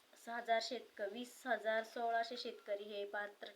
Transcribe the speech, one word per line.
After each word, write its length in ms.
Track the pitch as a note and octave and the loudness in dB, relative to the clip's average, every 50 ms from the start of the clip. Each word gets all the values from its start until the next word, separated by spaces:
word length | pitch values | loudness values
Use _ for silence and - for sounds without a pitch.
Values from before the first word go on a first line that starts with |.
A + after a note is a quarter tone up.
| - _ - - - | -20 _ -20 -16 -10
हजार 320 | A#3 A#3 A#3+ A#3 A3+ A3+ A3+ | -8 -6 -4 4 4 4 4
शेतक-, 460 | A3+ - B3+ A3+ - - - - G3+ G3 | 4 2 -2 -4 -6 -8 -6 -6 -4 -4
वीस 300 | G#3+ B3 B3 B3 - - - | -2 -4 -6 -8 -10 -8 0
हजार 380 | B3+ A3+ G#3+ G#3 A3 A3 A3+ A3 | 2 2 4 4 4 4 4 2
सोळाशे 540 | A3 - B3 A#3 A#3 A3+ A3+ A3+ - B3 | 0 -2 0 2 4 4 4 2 2 -2
शेतकरी 460 | A#3+ - A3+ G#3 - - G#3+ G3+ G3+ G#3 | -4 -4 -6 -6 -6 -4 -2 -2 -2 -2
हे 220 | G#3+ G#3 G3+ G3+ | -4 -4 -4 -4
पात्र 440 | G3+ G#3+ G#3 G#3 G3+ - - - - - | -2 -2 -2 -4 -4 -6 -10 -14 -12 -6